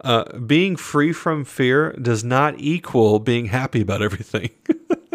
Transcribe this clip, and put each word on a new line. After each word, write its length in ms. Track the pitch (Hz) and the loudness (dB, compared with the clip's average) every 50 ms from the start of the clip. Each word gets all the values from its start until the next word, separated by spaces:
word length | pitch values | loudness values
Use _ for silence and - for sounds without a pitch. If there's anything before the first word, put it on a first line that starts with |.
uh, 360 | - - 117 113 - - - 123 | -2 2 2 2 0 -2 -8 -8
being 380 | 120 113 143 165 190 196 180 | -2 2 2 2 2 2 -2
free 360 | 139 - - - 147 147 170 | -6 -6 -2 0 2 2 0
from 320 | 160 - - 170 156 151 135 | 0 -2 -4 -4 -4 -4 -6
fear 480 | - - - 131 127 131 147 156 156 | -6 -2 0 2 4 4 2 2 0
does 320 | - - 127 120 113 107 113 | -4 -4 -2 -2 -2 0 0
not 300 | 120 127 135 147 151 - - | 0 2 2 2 0 0 -2
equal 600 | - 147 170 175 - - - 120 113 107 107 107 | -4 -2 -2 -4 -4 0 2 4 4 6 4 2
being 280 | 110 127 120 120 120 | 2 2 0 0 0
happy 360 | 98 123 127 139 - - 117 | -2 -2 -2 -2 -2 -2 -2
about 200 | 104 92 98 98 | 0 0 -2 -2
everything. 480 | 104 104 95 - 107 - - 104 90 - - | -2 -2 -4 -6 -8 -8 -8 -6 -6 -8 -12
<laughs> 60 | _ _ - 320 - - - 339 339 - - | _ _ -4 -4 -4 -4 -6 -6 -6 -6 -8